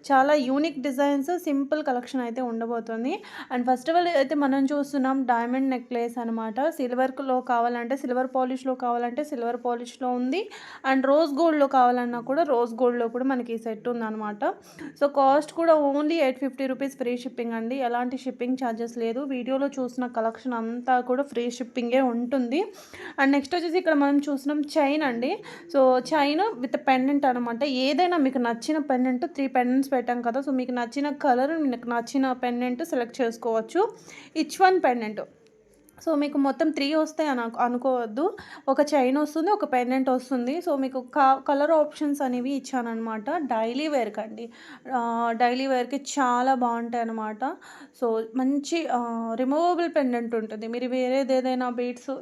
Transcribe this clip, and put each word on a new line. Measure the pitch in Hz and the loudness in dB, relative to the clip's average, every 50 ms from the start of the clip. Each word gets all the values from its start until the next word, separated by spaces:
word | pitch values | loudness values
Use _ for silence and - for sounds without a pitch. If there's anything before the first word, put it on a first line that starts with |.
| - | 0
చాలా | - 277 262 262 285 302 302 | 4 4 6 6 6 4 4
యూనిక్ | 254 247 262 285 302 330 - 277 | 4 2 0 0 0 -2 -2 -4
డిజైన్స్, | 240 294 247 254 277 285 285 277 269 339 359 339 | -4 -4 0 2 2 2 2 0 0 -2 -2 -2
సింపుల్ | 349 320 277 269 277 269 311 302 | 0 0 0 0 0 0 -2 -2
కలెక్షన్ | 302 285 254 247 247 - - 262 | 0 -2 -2 -2 -4 -4 -4 -4
అయితే | 240 233 226 254 | -4 -4 -4 -4
ఉండబోతుంది. | 254 240 226 226 233 233 233 233 226 233 226 226 233 269 370 427 - - - - 254 - | -4 -4 -4 -4 -4 -4 -4 -6 -6 -6 -6 -4 -4 -4 -4 -6 -8 -14 -16 -16 -10 -4
And | 262 247 247 | -4 0 2
first | 254 254 247 254 320 | 2 0 0 0 2
of | 330 | 2
all | 349 349 349 | 2 2 4
అయితే | 339 277 269 269 320 | 4 2 2 2 2
మనం | 294 285 262 269 277 269 | 0 2 2 2 2 2
చూస్తున్నాం | 269 294 285 285 285 - 285 254 262 269 277 262 | 2 2 -2 -2 -2 0 0 2 2 0 0 2
డైమండ్ | 240 247 233 233 240 247 269 269 269 | 2 2 2 2 0 0 0 0 0
నెక్లెస్ | 262 247 247 - 247 233 233 240 240 262 | -2 -2 -4 -4 -4 -4 -4 -4 -4 -6
అనమాట. | 233 226 226 226 220 220 214 254 277 330 | -4 -4 -4 -4 -4 -4 -2 -2 -2 -2
సిల్వర్‌లో | 320 - 269 240 247 247 262 262 262 285 277 269 254 254 | -2 -2 -4 -2 0 0 0 0 -2 -4 -2 0 0 0
కావాలంటే | 254 262 247 233 233 240 240 240 233 233 277 | 0 0 0 2 2 0 0 -2 -2 -4 -4
సిల్వర్ | 277 - 240 240 254 262 262 | -4 -2 -2 0 0 -2 0
పాలిష్‌లో | 262 262 254 254 262 254 262 269 254 | 0 0 0 0 -2 -4 -4 -4 -4
కావాలంటే | 254 254 240 240 240 240 240 240 277 302 | -2 -2 -2 0 0 -2 -2 -4 -4 -6
సిల్వర్ | 294 294 233 233 233 240 233 | -4 -4 -4 -2 -4 -4 -2
పాలిష్‌లో | 240 247 240 240 247 240 - - 262 247 | -2 -4 -4 -4 -6 -12 -10 -6 -4 -2
ఉంది. | 247 247 247 254 285 370 453 415 - - - - - - - | -2 0 0 0 -2 -2 -4 -6 -12 -18 -18 -18 -18 -4 0
And | 269 269 269 254 | 2 2 2 4
రోజ్ | 262 277 302 330 302 277 | 4 6 4 4 2 2
గోల్డ్‌లో | 269 339 330 302 302 277 269 | 2 4 4 6 4 2 4
కావాలన్నా | 277 262 254 247 247 247 247 240 240 240 | 6 6 6 6 4 2 0 -2 -4 -6
కూడా | 233 254 269 311 339 | -4 -2 0 0 2
రోజ్ | 294 254 233 240 233 233 | 2 2 2 2 0 0
గోల్డ్‌లో | 226 254 247 240 240 233 233 | 2 2 2 4 2 -2 -2
కూడా | 240 247 262 | -2 -2 0
మనకి | 269 269 247 240 240 | 0 0 0 -2 -4
ఈ | 226 220 | -6 -6
సెట్ | 226 233 220 214 214 240 | -6 -8 -8 -6 -4 -4
ఉందన్నమాట. | 240 233 220 220 214 214 214 208 202 208 277 330 403 - - - - - 302 277 - | -4 -2 -4 -6 -6 -6 -6 -8 -6 -2 -2 -2 -2 -4 -16 -20 -18 -14 -14 -14 -2
So | - 285 285 | 0 0 0
కాస్ట్ | 285 277 269 262 269 302 294 294 - | 4 4 6 6 6 4 2 0 -4
కూడా | 330 330 330 320 311 285 | 0 4 6 6 6 6
only | 277 277 285 302 302 330 330 | 2 2 2 0 0 2 2
ఎయిట్ | 294 262 254 262 | 2 2 0 -2
ఫిఫ్టీ | 277 262 262 - 269 | -4 -6 -4 -4 -4
రూపీస్ | 254 262 226 277 269 269 | -4 -2 -4 -4 -6 -4
ఫ్రీ | - 254 240 247 | -4 -4 -4 -2
షిప్పింగ్ | 240 247 262 - - 233 233 226 226 | -4 -6 -10 -6 -6 -6 -4 -4 -4
అండి. | 226 226 262 277 | -4 -4 -2 -2
ఎలాంటి | 254 233 240 240 247 247 247 254 | -2 0 0 0 -2 -2 -4 -6
షిప్పింగ్ | - 262 247 - 247 247 254 254 | -6 -8 -6 -4 -2 -2 -2 -2
ఛార్జెస్ | 262 233 226 220 233 233 233 240 | -2 -4 -2 -4 -6 -6 -4 -4
లేదు. | 226 226 226 254 294 | -4 -2 -2 -4 -4
వీడియోలో | 269 269 247 240 247 262 262 277 277 | -4 -4 -4 -2 -2 0 0 0 -2
చూసిన | 285 269 254 240 247 254 247 | -2 -4 -6 -4 -4 -4 -4
కలెక్షన్ | 240 240 233 220 226 226 - - 262 240 226 | -2 -2 -2 -2 -2 -2 -4 -6 -4 -4 -4
అంతా | 226 226 233 247 240 262 254 247 | -4 -4 -6 -4 2 2 2 2
కూడా | 247 254 254 254 285 | 2 0 -2 -2 -2
ఫ్రీ | 285 226 240 240 247 | -4 -4 -4 -4 -4
షిప్పింగే | 240 - 254 226 - 254 240 233 247 269 269 | -4 -6 -10 -6 -4 -4 -2 2 2 2 2
ఉంటుంది. | 247 233 233 247 240 285 269 247 233 254 330 427 453 - - - - - - - - - | 2 0 -2 -2 -2 -2 -2 -2 0 0 -2 -2 -4 -8 -20 -20 -20 -18 -16 -16 -12 -2
And | - 269 277 | 2 2 4
నెక్స్ట్ | 277 285 277 - - | 4 2 0 0 -4
వచ్చేసి | 359 320 349 311 370 | -2 -2 0 -2 0
ఇక్కడ | - 320 320 | 2 2 2
మనం | 285 285 285 285 285 | 4 4 4 2 2
చూస్తున్నాం | 285 294 285 277 - 285 302 302 285 294 | 2 0 -4 -2 -2 -2 -2 -2 -4 0
చైన్ | - 320 285 269 285 311 311 | 2 2 2 4 2 2 0
అండి. | 269 233 233 240 285 392 427 - - - - - - | 0 -2 -2 -2 -2 -4 -4 -8 -14 -16 -18 -14 0
So | - 277 262 254 254 254 254 | 4 6 6 6 6 4 2
చైన్ | - 320 302 277 285 294 330 403 453 339 | 2 2 2 4 4 2 2 0 0 0
with | 240 247 240 302 - | -4 -4 -4 -4 -2
pendant | - - 262 254 254 269 285 285 285 | 2 2 2 4 4 2 2 4 4
అనమాట. | 269 247 247 240 233 233 226 285 302 254 254 | 2 2 2 -2 -4 -2 -2 -2 0 0 0
ఏదైనా | 262 269 294 269 359 349 359 330 | 2 2 4 4 2 4 4 2
మీకు | 277 262 254 254 240 | 2 2 2 2 0
నచ్చిన | 233 226 233 - - 302 311 285 | 0 -2 -2 -2 -2 -2 -2 0
పెండెంట్, | 294 262 247 254 262 254 247 349 339 | 0 0 2 2 0 0 -2 -4 -6
త్రీ | - - 269 262 | -4 -4 -4 0
పెండెంట్స్ | 269 254 247 247 254 269 269 269 | 2 2 2 4 2 2 2 2
పెట్టాం | 285 247 240 247 240 240 | 0 0 0 0 -2 -2
కదా. | 240 233 226 269 | -2 -2 -2 -2
So | 277 294 | -2 0
మీకు | 269 254 254 254 | -2 -2 -2 -2
నచ్చిన | 247 247 240 233 - 285 277 294 285 | -4 -4 -4 -4 -4 -4 -2 -2 -4
కలర్, | 285 - 285 247 240 262 285 330 330 | 0 2 4 4 4 2 0 0 0
మీకు | 302 269 240 240 240 233 | 0 0 -2 -2 -4 -2
నచ్చిన | 240 233 233 233 - 277 269 262 254 | -2 -2 -2 0 0 0 2 2 0
పెండెంట్ | 254 254 247 240 240 247 254 247 247 - | -2 -2 -2 -2 0 -2 -2 -2 -4 -4
సెలెక్ట్ | 330 311 254 233 233 - - | -2 -2 -2 -2 -2 -2 -2
చేసుకోవచ్చు. | 254 233 226 233 - 240 226 226 220 226 - 349 427 440 - - - - - - - - | -2 -2 -2 -4 -4 0 0 0 -2 0 0 0 0 0 -2 -12 -20 -20 -20 -20 -20 -6
Each | _ 320 311 311 - - | _ -2 -2 -2 2 4
one | 381 381 381 359 | 6 6 6 6
pendant. | 302 277 247 240 220 220 214 208 - - _ _ _ _ _ _ _ _ _ _ _ _ _ - | 4 2 2 2 -2 -4 -6 -8 -10 -12 _ _ _ _ _ _ _ _ _ _ _ _ _ -6
So | - 330 320 | -2 0 0
మీకు | 285 294 285 294 277 | 0 0 0 0 0
మొత్తం | 277 277 269 269 330 320 | 0 0 2 2 0 0
త్రీ | 311 285 277 277 | 2 0 0 2
వస్తాయి | 311 311 311 302 302 - 311 302 | 2 0 0 0 -2 -2 -2 0
అని | 262 247 | 0 -2
అనుకో-, | 233 226 233 - | -4 -4 -2 0
అనుకోవద్దు. | 247 240 247 247 247 269 254 247 233 220 214 247 320 427 - - - - - - - - | 0 0 0 0 0 0 0 0 -2 -4 -2 -2 -2 -2 -2 -6 -18 -18 -20 -8 -2 0
ఒక | 269 294 | 2 2
చైన్ | 294 294 311 294 254 254 262 294 | 2 4 4 4 4 4 2 2
వస్తుంది, | 302 294 - 320 311 392 | 0 0 -2 -2 2 2
ఒక | 415 415 311 | 2 2 0
పెండెంట్ | - 254 247 247 247 254 269 262 269 | 0 0 0 2 2 0 0 2 2
వస్తుంది. | 254 254 254 - 269 247 240 247 285 349 | 0 0 0 -2 -4 -2 -2 -2 -4 -2
So | 349 349 294 | -2 -2 0
మీకు | 269 269 254 269 262 247 254 | 0 -2 -2 -4 -6 -8 -4
క-, | - 302 269 269 269 262 | 2 4 6 6 4 4
కలర్ | 262 311 277 277 294 311 | 2 0 2 2 4 4
ఆప్షన్స్ | 330 311 294 294 - - 302 294 285 285 | 4 4 4 2 -2 -4 -2 -2 0 0
అనేవి | 285 254 247 247 240 269 285 | -2 -2 -2 -2 -2 -2 -4
ఇచ్చానన్నమాట. | 262 269 - 262 254 233 233 226 226 226 226 220 220 214 269 311 349 302 | -4 -6 -4 -4 -4 -4 -4 -6 -6 -4 -6 -6 -6 -4 -4 -4 -2 -2
డైలీ | 247 240 220 226 226 240 262 302 311 | -2 0 0 0 -2 -2 -2 -2 0
వేర్‌కి | 294 262 226 214 208 220 | 0 0 0 -2 -4 -8
అండి, | 214 220 220 220 233 233 - - - - - - _ 247 | -10 -8 -10 -12 -14 -14 -16 -20 -20 -20 -20 -18 _ -4
ఆ, | 262 247 233 233 233 233 233 233 | -2 -2 0 0 -2 0 0 0
డైలీ | 233 226 247 240 247 254 269 | 2 2 2 2 2 0 0
వేర్‌కి | 269 262 247 240 247 277 269 277 | 0 0 0 0 -2 -4 -6 -6
చాలా | - - 285 269 247 247 240 254 269 262 | -4 0 2 2 2 4 2 4 2 2
బాగుంటాయి | 247 247 240 233 233 233 233 233 240 | 2 2 0 0 -2 -4 -4 -4 -4
అన్నమాట. | 233 226 226 220 214 214 214 214 262 285 359 - - - - - 294 - _ | -2 -2 -4 -6 -6 -6 -6 -4 -6 -6 -6 -8 -14 -20 -20 -20 -20 -20 _
So | - 254 233 226 226 226 226 226 | -2 -2 0 0 0 -2 -2 -2
మంచి, | 262 262 262 285 285 285 - 330 330 311 - | 0 0 2 2 0 0 0 -2 -2 0 0
ఆ, | 262 240 240 233 233 226 226 226 226 | 0 0 0 -2 -4 -4 -4 -4 -2
రిమూవబుల్ | 226 254 254 285 311 339 349 359 320 349 330 | -2 0 0 2 2 4 2 2 2 0 0
పెండెంట్ | 339 311 277 254 240 240 233 233 233 | 0 0 2 2 0 -2 -2 -2 -4
ఉంటుంది. | 226 214 214 220 214 220 226 | -4 -4 -4 -8 -10 -8 -6
మీరు | 233 240 254 247 | -4 -4 -4 -2
వేరేది | 254 254 254 247 254 269 277 240 262 | 0 0 0 2 2 0 2 2 2
ఏదైనా | 262 254 254 254 247 254 247 | 2 2 0 0 0 -2 -2
బీడ్స్, | 240 240 240 247 247 240 - - 262 - | -2 -2 -4 -4 -4 -8 -8 -10 -10 -10